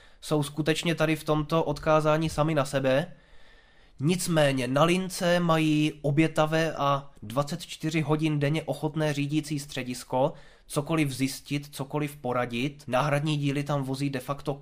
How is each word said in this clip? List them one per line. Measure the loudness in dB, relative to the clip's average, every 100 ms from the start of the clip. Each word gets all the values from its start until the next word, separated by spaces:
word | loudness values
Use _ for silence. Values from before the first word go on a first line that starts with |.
| -20 -12
jsou | -2 0
skutečně | 0 -2 0 0 0
tady | 0 0 0
v |
tomto | 0 0 2 0
odkázáni | 0 -2 2 4 4 2 0
sami | 0 0
na | 2
sebe. | 0 0 2 2 0 -10 _ -20 -20 -20 _ _ -20 -2
Nicméně | 0 0 2 4 4 2 0
na | 4
lince | 4 4 0 -2 0 2
mají | 4 4 4 2 2 0
obětavé | 0 2 2 2 0 2 0
a | 0 0 0 -4 -16
dvacet | -6 -4 -2 -6
čtyři | -10 -6 -2 -2
hodin | 0 0 2 2
denně | 0 0
ochotné | -2 -4 -4 -2 -2
řídící | 0 -2 -2 -2 -6
středisko, | -6 -8 -8 -10 -4 0 0 -2 -20 -20 -6
cokoliv | -4 0 0 0
zjistit, | 0 -4 -4 -6 -6 -6
cokoliv | -10 -6 -4 -4 -6
poradit. | -4 -2 -2 -2 -4 -6 -2
Náhradní | 0 2 0 0 0
díly | 0 -2
tam | -2 -2
vozí | -2 -2 -2
de | -4
facto | -6 -6 -6 -6